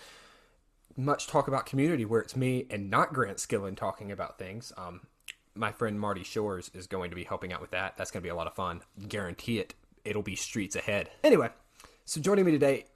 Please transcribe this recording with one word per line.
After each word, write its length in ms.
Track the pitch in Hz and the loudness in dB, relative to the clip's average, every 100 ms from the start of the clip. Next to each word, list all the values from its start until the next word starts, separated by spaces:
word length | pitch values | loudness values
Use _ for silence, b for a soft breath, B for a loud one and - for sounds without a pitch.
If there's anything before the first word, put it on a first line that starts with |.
| b b b b b b _ _ _ - | b b b b b b _ _ _ -4
Much 300 | 135 143 - | 0 0 2
Talk 200 | 156 139 | 2 4
About 160 | 135 | 0
Community, 400 | - 135 151 160 | 0 2 4 4
where 160 | 107 113 | 4 2
it's 160 | - 131 | 2 0
me 300 | 127 127 127 | 2 0 -2
and 220 | 101 98 | -6 2
not 240 | 117 175 | 4 4
Grant 240 | 131 107 98 | 2 0 -2
Skillen 360 | - 110 98 | -2 -2 -2
talking 380 | 98 101 - 101 | -4 -4 -4 -8
about 260 | 98 87 - | -6 -8 -8
things. 360 | 95 104 - - | -10 -10 -12 -12
Um, 240 | 90 87 - _ - - _ | -12 -12 -18 _ -20 -20 _
my 180 | - 110 | -4 -4
friend 260 | - 113 104 | -2 -2 0
Marty 260 | 104 95 | -2 -2
Shores 460 | 90 113 104 92 - | -2 -2 -2 -2 -8
is 120 | 90 92 | -14 -8
going 220 | 95 87 | -6 -4
to 80 | 87 | -6
be 80 | |
helping 300 | 85 95 90 | -6 -6 -6
out 80 | 87 | -8
with 80 | - | -4
that. 260 | 90 95 - | -4 -4 -4
That's 140 | 92 | -6
gonna 100 | 101 | -6
be 80 | 87 | -6
a 60 | |
lot 140 | 85 82 | -4 -4
of 60 | |
fun. 280 | - 92 87 - - 101 | -4 -4 -4 -12 -14 -8
Guarantee 520 | 104 92 90 - 113 | -4 -4 -6 -2 -2
it. 120 | 92 - _ _ | -2 -10 _ _
It'll 160 | 104 104 | -4 -4
be 160 | 98 92 | -4 -6
streets 400 | - 113 98 87 | -4 -4 -2 -2
ahead. 320 | - 101 107 - | 0 -2 -2 2
Anyway, 240 | 311 202 120 - _ b b b | 6 6 4 -4 _ b b b
so 160 | - 160 | -8 -2
joining 240 | 151 202 | 2 6
me 80 | 185 | 6
today, 320 | 151 139 131 - | 6 6 4 -2